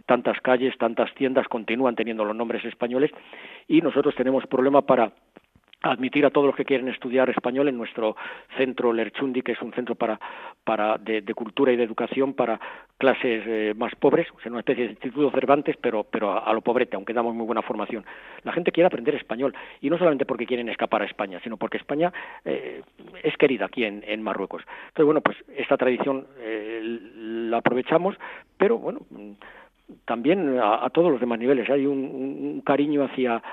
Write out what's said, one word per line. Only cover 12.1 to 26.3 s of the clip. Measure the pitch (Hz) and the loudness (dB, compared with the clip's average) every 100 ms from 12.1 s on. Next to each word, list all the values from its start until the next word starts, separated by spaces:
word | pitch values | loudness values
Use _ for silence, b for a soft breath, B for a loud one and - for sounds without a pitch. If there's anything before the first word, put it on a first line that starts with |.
| - 135 | 0 0
para | 135 117 110 B B B - | 0 0 -2 B B B 0
clases, | 131 123 131 113 104 | 2 4 2 -2 -2
eh, | 110 107 107 | 0 0 0
más | 113 - | -4 2
pobres, | 143 - - | 4 4 2
o | - | -6
sea, | 117 | -10
una | 120 | -6
especie | - 120 | -2 0
de | 117 | -2
instituto | 107 135 123 143 | -4 -6 0 2
Cervantes, | 131 135 143 143 143 | 2 4 4 2 -2
pero, | 123 107 | -2 -2
pero | - 113 104 | -2 -2 0
a, | 95 | 0
a | 110 | 0
lo | 110 | 0
pobrete, | 123 120 120 | 2 0 0
aunque | 101 101 | -2 -4
damos | 117 117 | -2 -2
muy | 117 113 | -2 -4
buena | 113 | -2
formación. | - 110 101 110 - B B B | -4 -4 -6 -8 -10 B B B
La | - | -8
gente | - 180 | -4 0
quiere | - 175 | 4 4
aprender | - 120 143 | 2 -2 -2
español, | - 110 135 - B B | -4 -2 -2 -4 B B
y | 139 | -2
no | 165 | 2
solamente | 175 139 | 4 2
porque | 135 123 117 | 0 -4 -2
quieren | 123 117 | -4 -4
escapar | 101 113 107 | -4 -2 0
a | 101 | -2
España, | - 101 87 | -4 -8 -8
sino | 117 110 | -10 -8
porque | 113 110 | -6 -6
España, | - 143 175 - B B | -4 -2 -2 -2 B B
eh, | - 135 127 - - - - 180 | -6 -6 -6 -12 -16 -20 -20 -6
es | 156 - | -4 2
querida | 147 123 95 | 2 2 -2
aquí | - | -2
en, | 110 101 104 | -4 -4 -6
en | 107 | -6
Marruecos. | 110 110 95 85 - B B | -4 -4 -4 -8 -14 B B
Entonces, | - 147 | 2 4
bueno, | 156 | 4
pues | - - - - | 0 -4 -12 -10
esta | 127 135 | -2 0
tradición, | 127 120 139 135 135 | 2 2 0 -4 -6